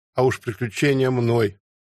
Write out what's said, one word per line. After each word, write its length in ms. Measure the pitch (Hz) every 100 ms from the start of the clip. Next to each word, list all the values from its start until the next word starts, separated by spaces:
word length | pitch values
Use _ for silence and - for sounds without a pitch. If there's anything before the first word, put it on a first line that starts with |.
| _
а 100 | -
уж 160 | 131 -
приключения 720 | - 107 120 - 147 135 131
мной. 480 | 127 117 117 104 - _ _